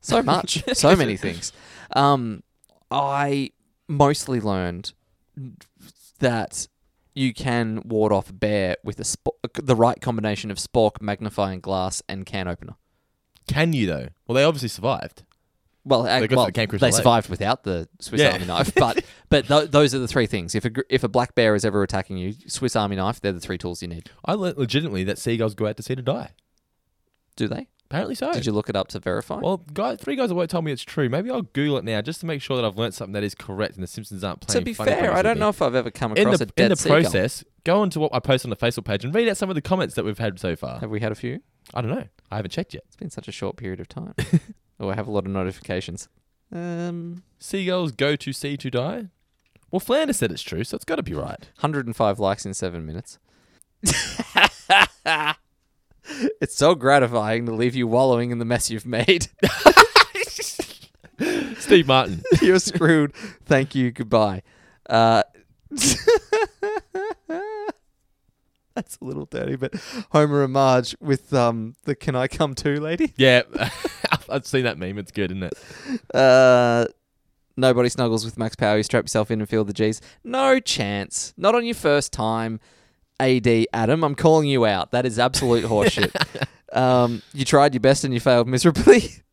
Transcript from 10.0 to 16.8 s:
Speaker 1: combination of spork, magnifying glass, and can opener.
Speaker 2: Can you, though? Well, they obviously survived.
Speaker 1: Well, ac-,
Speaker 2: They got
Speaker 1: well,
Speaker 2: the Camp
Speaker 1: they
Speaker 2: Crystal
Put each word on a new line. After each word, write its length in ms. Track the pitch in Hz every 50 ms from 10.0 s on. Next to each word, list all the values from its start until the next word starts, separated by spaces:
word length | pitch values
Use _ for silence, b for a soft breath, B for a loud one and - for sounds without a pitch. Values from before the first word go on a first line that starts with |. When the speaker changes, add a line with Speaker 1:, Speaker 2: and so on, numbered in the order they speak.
Speaker 1:
combination 500 | - 127 120 110 107 110 104 98 - 107
of 80 | 101 92
spork, 420 | - - _ 123 113 107 - -
magnifying 600 | 107 104 101 101 - 107 - - 101 95 95 92
glass, 420 | 82 90 95 95 92 95 95 - - _
and 180 | - 95 95
can 220 | - - 101 92 90
opener. 260 | 85 - - - - _ _ _ _ _ _ _ _ _ _ _ _ _ _
Speaker 2:
Can 260 | - - 139 156 170 160
you, 140 | 139 113
though? 220 | 92 82 71 62 65 - _ _
Well, 80 | _ 117
they 100 | 131 139
obviously 240 | 156 165 143 127 113
survived. 540 | - - 170 143 131 90 - - _ - - _ _ _ _ _ _ _ _ _ _ _ _
Speaker 1:
Well, 240 | 135 139 117 120 117
ac-, 120 | 92 127 113
Speaker 2:
They 60 | 110
got 80 | 123
Speaker 1:
well, 100 | 127 120
Speaker 2:
the 60 | 98 90
Camp 180 | - 110 104
Speaker 1:
they 80 | -
Speaker 2:
Crystal 80 | 101